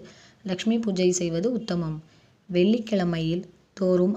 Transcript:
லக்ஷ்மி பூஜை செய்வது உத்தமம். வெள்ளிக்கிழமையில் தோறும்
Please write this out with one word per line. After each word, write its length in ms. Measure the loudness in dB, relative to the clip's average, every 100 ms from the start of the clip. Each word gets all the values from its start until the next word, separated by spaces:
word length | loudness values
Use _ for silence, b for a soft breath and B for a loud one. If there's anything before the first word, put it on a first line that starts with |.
| B B B B -8
லக்ஷ்மி 300 | -4 0 0
பூஜை 300 | 0 2 2
செய்வது 360 | 2 -2 -2 -2
உத்தமம். 440 | -2 -2 -4 -2 -6 b b b b -4
வெள்ளிக்கிழமையில் 960 | 2 4 2 0 0 0 -2 -2 -4 -6 -16 _ -4
தோறும் 380 | 0 2 2